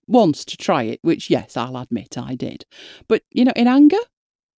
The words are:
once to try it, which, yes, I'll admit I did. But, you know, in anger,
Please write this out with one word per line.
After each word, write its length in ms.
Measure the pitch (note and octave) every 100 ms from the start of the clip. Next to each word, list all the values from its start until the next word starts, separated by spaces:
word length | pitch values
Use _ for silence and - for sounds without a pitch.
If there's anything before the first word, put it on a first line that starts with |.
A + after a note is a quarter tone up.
| -
once 380 | A#3+ F#3 C#3 -
to 120 | -
try 260 | - D#3+
it, 160 | A2+ A#2+
which, 280 | E3 D3+ -
yes, 260 | C#3 - B2+
I'll 220 | B2 B2+
admit 400 | B2 A#2 - -
I 180 | B2+ C3
did. 300 | - - - - - - -
But, 160 | A3 -
you 140 | - B3+
know, 80 | -
in 120 | A#3+
anger, 300 | C4+ D4 G4 B4 _ _ _ _